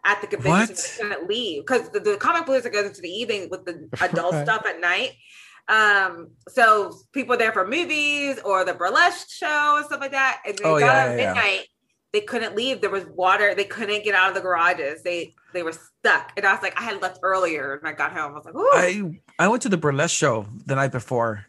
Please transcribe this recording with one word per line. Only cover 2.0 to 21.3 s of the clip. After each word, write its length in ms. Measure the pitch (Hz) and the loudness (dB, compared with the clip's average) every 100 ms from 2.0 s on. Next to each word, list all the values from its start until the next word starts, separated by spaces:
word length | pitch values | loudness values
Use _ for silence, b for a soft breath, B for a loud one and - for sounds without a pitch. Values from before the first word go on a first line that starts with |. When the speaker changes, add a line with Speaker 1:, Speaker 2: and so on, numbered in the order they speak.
Speaker 1:
the 160 | 208 202 | 0 0
Comic 260 | 262 339 | 2 0
Palooza 260 | 330 262 240 | 2 0 0
goes 140 | 202 | -2
into 160 | 202 - | -4 -6
the 80 | 170 | -12
evening 400 | 190 233 208 170 | -8 -6 -6 -6
with 140 | 180 | -10
the 240 | 175 165 - | -10 -12 -12
Speaker 3:
<laughs> 60 | - | -4
Speaker 1:
adult 320 | 180 165 170 | -2 0 0
Speaker 3:
Right. 100 | 160 | -2
Speaker 1:
stuff 220 | 147 220 214 | 0 -2 -2
at 120 | 175 | -2
night. 340 | 175 185 254 - B B B B - | -2 0 -2 -8 B B B B 0
Um, 640 | 214 214 202 190 170 165 _ - | 4 6 4 2 -4 -16 _ -6
so 420 | - 226 214 190 - _ | 4 6 6 2 -8 _
people 260 | 277 233 240 | -6 -2 2
there 140 | 220 | 2
for 140 | 214 185 | 2 0
movies 760 | 294 349 302 294 294 285 262 | -2 -2 0 0 0 -2 -4
or 200 | 202 190 185 | 0 0 0
the 80 | |
burlesque 560 | 175 175 269 349 359 - | 0 0 4 4 2 -14
show 460 | - 311 302 294 294 | -8 -2 0 2 2
and 80 | 294 | 0
stuff 140 | 285 | -8
like 100 | 269 | -4
that. 320 | 269 269 - | 0 0 -2
And 140 | - - | -8 -4
they 60 | |
Speaker 2:
Oh, 140 | - 156 | 2 4
Speaker 1:
got 20 | |
Speaker 2:
yeah, 220 | - 262 | 6 6
Speaker 1:
up 60 | - | 2
Speaker 2:
yeah, 40 | 240 | 0
yeah. 100 | 254 | -2
Speaker 1:
midnight. 320 | - 208 190 - _ _ _ _ | 0 0 -2 -6 _ _ _ _
They 80 | 208 | -4
couldn't 340 | 208 233 220 202 | -2 -6 -4 -4
leave. 260 | 254 233 | -4 -2
There 80 | 196 | -2
was 160 | 190 165 | -4 -8
water. 480 | 165 185 202 202 | -2 2 4 2
They 100 | 190 | 0
couldn't 400 | 196 208 208 208 | -4 -4 -4 -4
get 100 | 208 | 0
out 140 | 196 190 | 2 2
of 60 | |
the 80 | 185 | 0
garages. 600 | 185 175 170 175 143 160 | -2 2 2 2 -4 -4
They, 320 | 180 175 165 _ _ | -6 -6 -8 _ _
they 80 | 180 | -6
were 100 | 165 | -6
stuck. 600 | 160 - _ 220 160 - - | -8 -18 _ 2 2 0 -2
And 80 | |
I 80 | 196 | 0
was 100 | 196 | 2
like, 160 | 196 - | -2 -4
I 40 | |
had 180 | 226 196 | -6 -6
left 200 | 185 - | -6 -4
earlier, 520 | 185 190 180 156 139 139 | 0 2 0 0 -6 -6
and 120 | 156 | -8
I 40 | |
got 200 | 151 147 | -4 -4
home. 200 | 175 151 | -4 -8
I 20 | |
was 100 | 147 | -10
like, 100 | 170 | -14
"Ooh." 160 | 226 466 | 0 4
Speaker 2:
I, 460 | 554 180 202 190 151 _ - | 4 4 0 -6 -8 _ 0
I 100 | 180 | 2
went 140 | 247 | 2
to 80 | 240 | 0
the 80 | 185 | 0
burlesque 360 | 151 139 165 | 2 2 0
show 320 | - 147 113 104 151 - | 2 2 0 -4 -14 -4
the 80 | |
night 180 | 135 135 | 0 0
before 540 | 127 - 127 117 | -2 -4 0 0